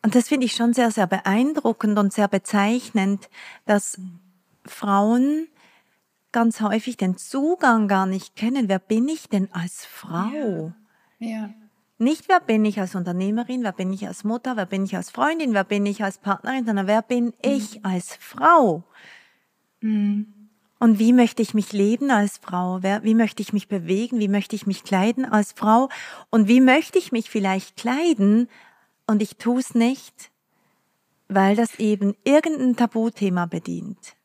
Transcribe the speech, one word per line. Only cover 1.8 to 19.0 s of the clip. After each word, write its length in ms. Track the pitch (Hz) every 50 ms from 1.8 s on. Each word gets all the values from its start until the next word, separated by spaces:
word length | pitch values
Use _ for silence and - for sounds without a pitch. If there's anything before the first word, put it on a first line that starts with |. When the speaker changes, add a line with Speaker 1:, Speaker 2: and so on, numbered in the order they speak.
| - 214 208 208
Speaker 1:
und 140 | 202 196
sehr 160 | - - 208 196
bezeichnend, 1000 | - 190 _ - - 208 196 208 233 247 - - - 214 190 196 202 196 - - _ - - - - - _
dass 320 | - 208 202 - - - -
Speaker 2:
Mhm. 200 | 185 185 170 175 _ _ _ _ _ _ _ _ _
Speaker 1:
Frauen 840 | - - - - 208 196 196 202 214 233 247 262 285 302 311 320 320 _ _ _ _ _ _ _ _ _ _ _ _ _ _ _ _
ganz 280 | - 240 226 233 220 -
häufig 340 | 220 208 202 226 - 254 233
den 220 | - 208 185 180 -
Zugang 680 | - - - 269 277 320 359 349 - 262 233 226 214 196
gar 180 | 202 190 190
nicht 280 | 185 190 190 - - _
kennen. 320 | - 214 233 262 277 240 190
Wer 100 | 196 185
bin 280 | _ _ 220 220 247 294
ich 200 | 320 311 - -
denn 240 | - 196 190 190
als 320 | - 180 170 180 - - -
Frau? 880 | - - - - - 165 170 190 226 277 302 285 220 185 165 156 165 - _ _ _ _ _ _ _ _ _
Speaker 2:
Ja. 80 | 226 226
Ja. 220 | 220 220 214 202 214 - _ _ _ _ _ _ _ _
Speaker 1:
Nicht, 300 | 226 262 320 - - -
wer 120 | 381 349
bin 240 | - - 226 214 214
ich 160 | 214 202 208
als 140 | 190 180 -
Unternehmerin, 680 | 185 175 175 175 180 190 196 214 226 240 233 254 254
wer 100 | 240 202
bin 200 | 185 - 185 185
ich 140 | 190 190 208 -
als 160 | 180 - -
Mutter, 320 | 208 226 240 - 269 247
wer 100 | 214 190
bin 180 | 180 196 190 196
ich 120 | 185 190
als 140 | 180 180 -
Freundin, 420 | - - 262 294 330 330 311 254 220
wer 80 | 196 190
bin 200 | _ 208 202 202
ich 160 | 202 196 196
als 160 | 214 196 - _
Partnerin, 460 | _ 202 196 - - 220 262 269 240
sondern 220 | 226 208 202 190
wer 160 | 190 214 226
bin 240 | 220 _ 254 247 240
Speaker 2:
Mhm. 60 | 240 - _
Speaker 1:
ich 420 | - 226 277 - 208 214 - - -
als 320 | 196 185 180 - - -
Frau? 680 | - - - - - 269 311 349 330 262 202 160 170 - _ _ -